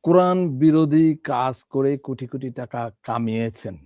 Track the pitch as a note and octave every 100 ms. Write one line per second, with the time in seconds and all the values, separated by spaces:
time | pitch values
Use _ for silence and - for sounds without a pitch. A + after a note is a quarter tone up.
0 | E3+ F3+ F3+ F#3 F3 C3 D#3 D#3 D#3 D#3
1 | D#3+ D3+ - C3 B2+ B2+ - C3+ C3+ C#3+
2 | C#3 B2 B2 C3+ C3 A#2+ B2 B2 A#2 _
3 | - A#2 A2+ A2 A2+ G#2+ G#2+ E2+